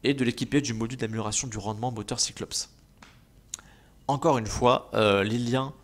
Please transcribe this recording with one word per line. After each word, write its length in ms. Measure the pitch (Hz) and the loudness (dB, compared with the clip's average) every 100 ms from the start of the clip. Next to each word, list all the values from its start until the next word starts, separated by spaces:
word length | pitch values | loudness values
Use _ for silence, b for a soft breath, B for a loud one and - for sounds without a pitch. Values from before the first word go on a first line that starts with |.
et 100 | 123 | 0
de 100 | 139 | 2
l'équiper 360 | 120 120 127 139 | 0 0 0 0
du 120 | 143 | 0
module 260 | 110 113 127 | -4 -4 -4
d'amélioration 500 | 113 110 107 104 135 | -6 -4 -4 -4 -4
du 100 | 110 | -6
rendement 320 | 101 107 120 | -6 -4 -4
moteur 300 | 113 104 120 | -6 -8 -2
Cyclops. 500 | - - - - - _ _ _ B B B - _ - B B B B - | -2 -4 -8 -6 -8 _ _ _ B B B -20 _ -16 B B B B -4
Encore 320 | 139 170 135 | 0 4 2
une 80 | 107 | 0
fois, 420 | 110 123 127 - | 2 4 4 2
euh, 300 | 107 107 98 | 2 6 6
les 120 | 101 117 | 4 0
liens 380 | 120 127 135 139 | 0 0 -2 -10